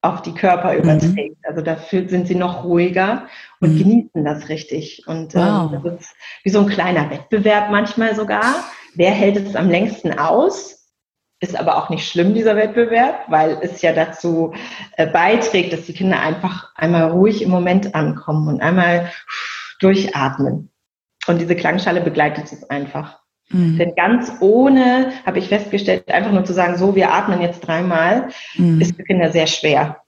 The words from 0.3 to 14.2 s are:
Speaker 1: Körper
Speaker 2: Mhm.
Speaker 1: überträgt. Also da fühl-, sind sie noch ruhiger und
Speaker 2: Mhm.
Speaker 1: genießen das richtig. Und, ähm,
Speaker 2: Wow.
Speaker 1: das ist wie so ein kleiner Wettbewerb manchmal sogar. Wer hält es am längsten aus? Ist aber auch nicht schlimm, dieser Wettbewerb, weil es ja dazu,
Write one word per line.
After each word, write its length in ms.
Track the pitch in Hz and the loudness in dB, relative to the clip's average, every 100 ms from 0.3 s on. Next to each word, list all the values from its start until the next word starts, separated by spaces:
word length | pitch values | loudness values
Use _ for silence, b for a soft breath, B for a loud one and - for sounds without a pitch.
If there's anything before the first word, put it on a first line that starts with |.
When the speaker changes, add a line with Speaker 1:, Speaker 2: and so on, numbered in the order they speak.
Speaker 1:
Körper 400 | 160 190 175 165 | -2 2 2 0
Speaker 2:
Mhm. 60 | 147 | 0
Speaker 1:
überträgt. 580 | 165 156 160 190 - - | 2 2 2 0 -4 -8
Also 180 | - 165 | -10 -8
da 140 | 160 160 | -6 -8
fühl-, 340 | - 190 180 | -4 -4 -2
sind 180 | 185 180 | -2 -2
sie 80 | 180 | -2
noch 280 | 180 180 | -2 -6
ruhiger 640 | 175 175 180 180 190 254 B B B B | -2 0 2 0 -2 -2 B B B B
und 140 | 165 | 2
Speaker 2:
Mhm. 40 | 156 | 4
Speaker 1:
genießen 440 | 165 233 - 170 | 4 4 2 -4
das 260 | 147 147 - | -4 -4 -8
richtig. 540 | 151 - 147 156 - - | -10 -8 -8 -8 -16 -12
Und, 280 | 165 160 185 | -10 -4 0
ähm, 60 | |
Speaker 2:
Wow. 300 | 180 202 160 147 | 2 0 -2 -4
Speaker 1:
das 180 | 170 175 | -8 -10
ist 140 | - _ B B | -16 _ B B
wie 60 | 196 | 0
so 100 | 202 | 2
ein 80 | 202 | 2
kleiner 420 | 196 180 175 147 | 2 0 0 -2
Wettbewerb 600 | 143 - 214 202 208 208 | -6 -2 0 2 2 2
manchmal 440 | 208 214 - 226 214 | 0 0 -2 -2 -2
sogar. 480 | 208 208 226 302 - B B 170 | -2 0 0 -2 -6 B B 0
Wer 160 | 175 | 2
hält 260 | 202 196 202 | 4 2 2
es 180 | 196 - | -2 -2
am 140 | 180 | 2
längsten 480 | 170 220 - - - | 2 0 -4 -6 -2
aus? 580 | 151 190 339 392 - - _ _ _ _ _ _ | 0 2 2 -2 -12 -20 _ _ _ _ _ _
Ist 200 | 180 - | -8 -4
aber 180 | 165 - | 0 0
auch 120 | - | -2
nicht 180 | 160 - | -6 -4
schlimm, 240 | 170 180 | 0 2
dieser 220 | 220 220 208 | 2 2 2
Wettbewerb, 720 | 214 226 233 226 254 320 - | 0 0 0 2 2 0 -2
weil 320 | 156 156 151 | 2 2 0
es 200 | - - | -6 -2
ja 120 | 170 | 0
dazu, 600 | 160 160 - | 0 -2 -2